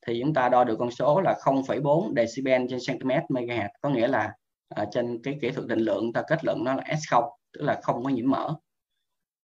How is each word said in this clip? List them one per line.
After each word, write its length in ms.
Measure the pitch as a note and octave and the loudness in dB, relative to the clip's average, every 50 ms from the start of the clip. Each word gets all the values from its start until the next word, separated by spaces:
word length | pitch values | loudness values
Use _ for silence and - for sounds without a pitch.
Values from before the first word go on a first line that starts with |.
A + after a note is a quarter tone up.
| - - | -8 -6
thì 140 | A#2 A#2 | -4 -2
chúng 120 | B2 D3 D#3 | 0 0 2
ta 160 | C3+ B2+ B2 | 2 4 4
đo 140 | B2+ B2 B2 | 6 6 4
được 120 | A#2+ A2 A2 | 4 2 0
con 120 | B2 B2 | -2 -4
số 300 | A#2+ - C3 C3 D3+ F#3+ | -2 0 2 2 4 4
là 140 | F#3+ C3 - - | 4 2 0 0
không 240 | - - C3+ C3+ C3+ | 2 2 2 2 2
phẩy 140 | - G#2 A#2+ | 0 -2 0
bốn 340 | C#3+ C#3+ D3 E3 G3+ G#3+ D#3+ | 2 2 4 2 2 2 2
decibel 500 | C3 A#2 G#2+ - C3+ C3+ C3+ C3 B2+ B2+ B2 | 0 0 0 0 -2 0 2 2 2 2 0
trên 100 | B2+ B2 A#2+ - | -4 -4 -4 -4
centimet 360 | B2+ A2+ B2 C3 B2+ C#3+ - - | -4 -2 -2 0 0 0 0 0
megahertz, 400 | C#3 B2+ A#2+ A#2 A#2+ A#2 G2+ G2+ - _ | -2 -2 -2 -2 -2 -2 -4 -4 -6 _
có 80 | - C#3+ | -4 -2
nghĩa 180 | C#3+ A#2 A2+ B2+ | 0 2 2 2
là, 260 | C3+ A2+ G#2+ G#2 - _ _ _ _ _ _ - | 2 0 -2 -2 -6 _ _ _ _ _ _ -12
ờ, 180 | - - G#2+ G#2 | -6 -6 -6 -4
trên 300 | - B2+ A#2+ A#2+ A#2+ A#2 A#2+ | -2 -2 -2 -2 -4 -6 -6
cái 140 | C3+ C#3+ D3 | -6 -6 -4
kỹ 100 | - A#2+ | -4 -4
thuật 160 | - B2 G2 A2+ | -4 -4 -4 -2
định 120 | A2+ A2 | 0 0
lượng 340 | A2+ A2 G2 G2 A2 A#2 A#2 | 0 2 0 0 -2 -2 -2
ta 80 | B2+ A#2 - | -2 -2 0
kết 180 | B2+ - - | -2 0 0
luận 180 | G2+ F#2 G2+ A2 | 0 -2 0 0
nó 100 | B2+ C3+ | -2 -2
là 80 | C3 - - D3+ | -2 -2 -2 -4
S 160 | D#3 - - | -4 -2 2
không, 120 | - B2 - - - _ _ _ - | 2 2 2 0 -4 _ _ _ -12
tức 80 | - | -6
là 180 | D3+ C#3 A2+ - - | -2 -2 -2 -2 0
không 200 | - C#3 B2 A#2+ | -2 -2 -2 -2
có 60 | C3+ | -2
nhiễm 200 | C#3 A#2 A2+ C3+ | -2 0 2 2
mỡ. 260 | C3 - - - D#3 - _ _ _ _ _ _ _ _ _ _ _ _ _ _ _ _ _ | 2 2 0 -2 -4 -6 _ _ _ _ _ _ _ _ _ _ _ _ _ _ _ _ _